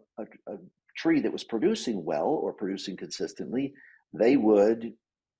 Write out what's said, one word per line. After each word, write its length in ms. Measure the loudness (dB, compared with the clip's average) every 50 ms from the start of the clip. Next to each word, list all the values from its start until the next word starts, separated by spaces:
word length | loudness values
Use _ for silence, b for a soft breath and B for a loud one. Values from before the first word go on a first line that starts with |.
| _ _ _ -16
a, 40 | -16 -14 -16 -18 _
a 100 | -14 -14 -14 -16 -20 _ _ _ _ -12
tree 220 | -4 0 0 2 2
that 140 | 2 0 -2
was 100 | -6 -8
producing 600 | -6 -4 -2 0 0 0 -2 -2 -4 -6 -4 -4
well 240 | -4 -4 -2 -2 -2
or 240 | -2 -2 -2 -4 -6
producing 440 | -6 -6 -6 -6 -6 -8 -10 -10
consistently, 800 | -10 -12 -12 -8 -8 -8 -8 -8 -10 -10 -6 -4 -4 -4 -6 B B B B B B B _ -2
they 200 | 2 4 4 6
would 560 | 6 6 6 6 6 6 6 4 0 -2 -8 -14 _ _ _ _ _ _ _ _ _